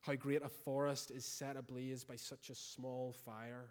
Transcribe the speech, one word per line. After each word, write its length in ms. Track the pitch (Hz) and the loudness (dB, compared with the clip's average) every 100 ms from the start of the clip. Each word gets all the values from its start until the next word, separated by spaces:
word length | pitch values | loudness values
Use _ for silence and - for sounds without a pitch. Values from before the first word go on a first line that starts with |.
How 140 | - | 2
great 280 | 139 139 147 | 2 6 6
a 60 | 139 | 6
forest 600 | - - 135 143 139 - | -2 0 4 6 4 0
is 140 | 131 | -4
set 320 | - - 139 135 | -4 -2 -2 -2
ablaze 480 | 131 123 131 131 | -4 -2 -2 -2
by 120 | - 151 | -4 -6
such 340 | - 135 - | -6 -8 -8
a 40 | |
small 600 | 123 - - 131 127 127 123 | -8 -6 -4 -2 0 -2 -2
fire. 460 | - 110 117 123 123 | -8 -6 -6 -6 -8